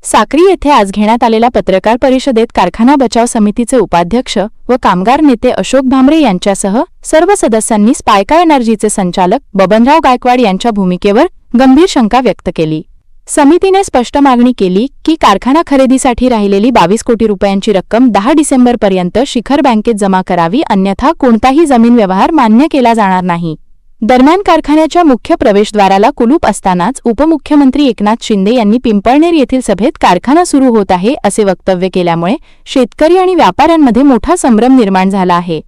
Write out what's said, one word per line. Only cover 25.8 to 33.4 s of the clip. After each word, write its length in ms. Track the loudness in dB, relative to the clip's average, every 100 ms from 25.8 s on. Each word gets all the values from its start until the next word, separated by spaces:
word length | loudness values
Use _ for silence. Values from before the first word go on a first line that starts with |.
| 2 2 0
कुलूप 360 | 0 -2 0 -2
असतानाच 540 | -4 -4 -2 -4 -4
उपमुख्यमंत्री 800 | -6 -2 0 -2 0 2 2 2 -2
एकनाथ 300 | -2 -2 -4
शिंदे 340 | -4 -2 0
यांनी 240 | 0 0 0
पिंपळनेर 480 | 0 -2 0 2 2
येथील 280 | 0 0 -2
सभेत 320 | -2 -2 -2 -2
कारखाना 440 | -2 0 0 0
सुरू 200 | 0 0
होत 220 | 2 0 0
आहे 240 | -2 -2 -2
असे 200 | -4 -2
वक्तव्य 440 | -2 -2 -4 -2 -2
केल्यामुळे 480 | -2 -2 -2 -2 -4 _ _ -6
शेतकरी 500 | -2 -2 0 2 2
आणि 180 | 2
व्यापाऱ्यांमध्ये 680 | 2